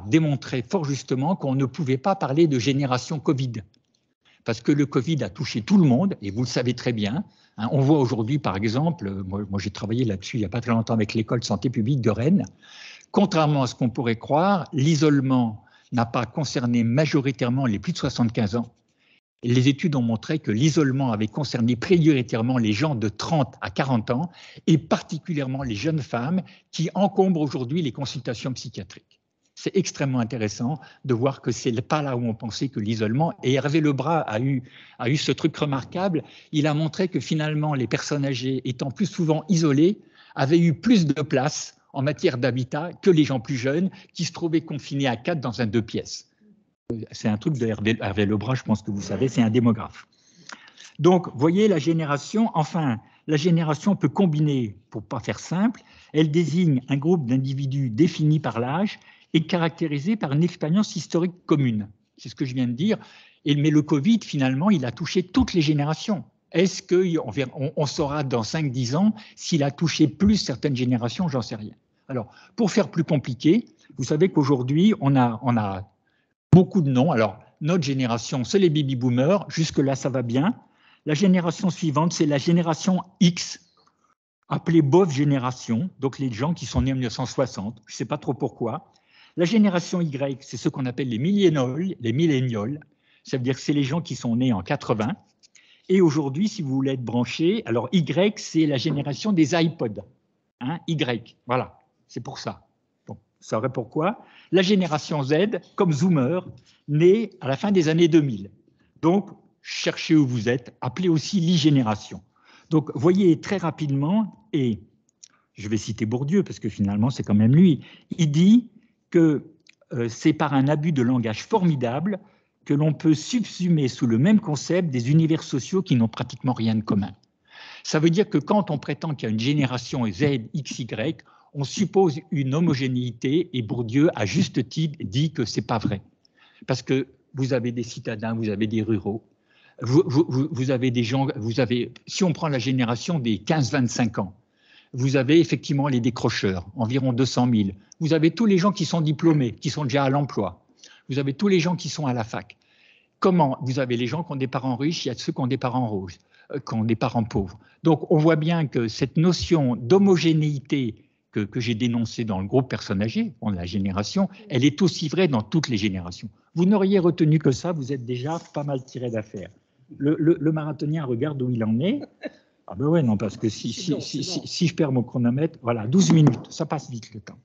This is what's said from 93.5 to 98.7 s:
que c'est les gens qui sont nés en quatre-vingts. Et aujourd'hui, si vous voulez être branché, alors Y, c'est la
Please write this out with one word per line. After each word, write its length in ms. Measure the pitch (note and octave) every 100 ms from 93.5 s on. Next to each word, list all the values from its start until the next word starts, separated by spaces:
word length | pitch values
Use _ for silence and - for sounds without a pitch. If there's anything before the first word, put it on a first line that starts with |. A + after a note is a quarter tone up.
| B2+
que 60 |
c'est 100 | -
les 140 | D3 C3
gens 160 | E3
qui 140 | - B2+
sont 180 | B2 A#2
nés 160 | C3
en 100 | G2+
quatre-vingts. 540 | F2+ D3 - A2 A2 G3+ _ _ _ _ _ _ -
Et 140 | F#3+
aujourd'hui, 480 | E3+ D3 C#3 C3+ G#3+
si 120 | -
vous 140 | C#3 C3
voulez 160 | C3+
être 120 | C3
branché, 600 | A#2 A#2+ B2 - E3 A3 -
alors 220 | A#2 -
Y, 440 | F#3+ C#3+ C#3+ G#3 G#3
c'est 260 | - D#3+
la 100 | D#3